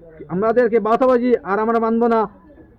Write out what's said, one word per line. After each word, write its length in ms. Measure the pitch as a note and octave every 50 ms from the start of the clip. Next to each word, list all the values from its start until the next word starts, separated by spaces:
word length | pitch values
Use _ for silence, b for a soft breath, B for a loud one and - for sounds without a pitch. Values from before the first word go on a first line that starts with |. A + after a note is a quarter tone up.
| - - - - -
আমাদেরকে 520 | - D#3 F#3 G#3+ A3+ A#3 A#3+ B3 A3 A3 A3+
বাতাবাজি 560 | G3 A3 A3+ A#3 C4 B3+ B3+ A#3+ A#3+ B3+ A#3
আর 220 | - - F3 G3 G#3
আমরা 200 | G#3+ A3+ A3+ A#3
মানব 280 | A3+ A3+ A3+ A3+ A#3
না। 220 | A#3 A3+ A3+ G#3 - - - _ - - - - - _